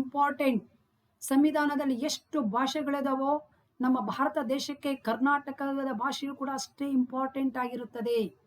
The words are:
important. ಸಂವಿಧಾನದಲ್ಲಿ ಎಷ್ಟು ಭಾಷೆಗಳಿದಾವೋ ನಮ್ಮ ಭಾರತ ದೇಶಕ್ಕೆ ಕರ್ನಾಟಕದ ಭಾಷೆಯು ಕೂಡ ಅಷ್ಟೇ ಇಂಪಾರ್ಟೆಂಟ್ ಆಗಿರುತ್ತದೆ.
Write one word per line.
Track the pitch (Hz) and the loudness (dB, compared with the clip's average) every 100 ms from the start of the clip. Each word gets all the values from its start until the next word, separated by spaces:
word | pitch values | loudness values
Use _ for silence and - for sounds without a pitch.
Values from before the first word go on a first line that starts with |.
important. | 262 285 285 285 269 226 - _ _ _ _ - | 4 2 2 2 2 2 -2 _ _ _ _ -12
ಸಂವಿಧಾನದಲ್ಲಿ | - 269 302 294 294 285 277 | 2 4 6 4 2 2 0
ಎಷ್ಟು | 233 294 - - 302 | 0 -2 -4 -4 -2
ಭಾಷೆಗಳಿದಾವೋ | 214 233 269 302 277 285 269 269 277 294 - _ _ - | 0 0 0 0 -2 -2 0 0 0 0 -4 _ _ -2
ನಮ್ಮ | 254 262 | 2 2
ಭಾರತ | 208 202 285 302 233 | 0 0 0 0 -2
ದೇಶಕ್ಕೆ | 269 285 277 285 | -2 -4 -6 -4
ಕರ್ನಾಟಕದ | 269 - 233 269 285 277 269 277 269 269 | -4 -2 0 2 2 -2 -6 -4 -2 -4
ಭಾಷೆಯು | 214 269 269 277 269 | -2 -2 -4 -6 -6
ಕೂಡ | 269 | -6
ಅಷ್ಟೇ | 269 - - 285 | -6 -8 -6 0
ಇಂಪಾರ್ಟೆಂಟ್ | 262 247 254 262 269 269 254 | 0 0 -2 -2 -2 -2 -2
ಆಗಿರುತ್ತದೆ. | 247 247 240 240 226 233 196 - | -4 -6 -10 -6 -2 0 -2 -6